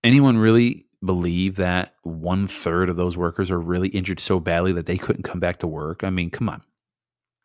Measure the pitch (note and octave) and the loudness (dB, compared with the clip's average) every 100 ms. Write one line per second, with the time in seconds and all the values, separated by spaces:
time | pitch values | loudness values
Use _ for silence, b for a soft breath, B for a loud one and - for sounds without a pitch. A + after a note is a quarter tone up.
0 | A#2 C3+ C#3 A2+ A2 A#2 A#2+ - _ _ | 4 6 6 6 6 6 4 0 _ _
1 | F#2+ F2+ F2 F2 F#2+ F#2+ F2+ F2+ F#2 _ | -4 -2 0 0 -2 0 0 0 -4 _
2 | E2 E2 E2+ F#2 G2 - F2 E2+ F2+ F2 | -12 -8 -2 -2 -2 -4 -2 0 0 0
3 | F2+ E2+ F2 E2 F#2 F2+ E2 F2+ F#2+ G2+ | -2 -2 -4 -2 -2 -2 -2 -2 0 -2
4 | F2+ F2+ - F#2 E2+ E2+ F#2 F2 D#2+ F2 | -4 -6 -2 0 0 0 0 0 -2 -4
5 | - - - F2+ F2 F2 E2+ D2+ D2+ E2+ | -2 -4 -6 -4 -4 -4 -6 -6 -8 -6
6 | G2 F#2 E2+ - G#2+ - - _ _ _ | -4 -2 -4 -4 -6 -6 -14 _ _ _
7 | _ _ _ _ | _ _ _ _